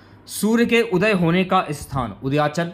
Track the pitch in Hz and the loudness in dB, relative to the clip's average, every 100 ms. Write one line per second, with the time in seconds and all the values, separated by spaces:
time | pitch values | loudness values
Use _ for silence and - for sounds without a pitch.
0 | - - - - 208 226 240 233 226 180 | -20 -20 -16 -4 0 2 4 2 2 2
1 | 214 196 165 175 185 190 - 147 - 135 | 2 2 2 2 2 0 0 -6 -8 -6
2 | 113 95 135 143 147 151 170 | -6 -6 -2 0 0 -2 -6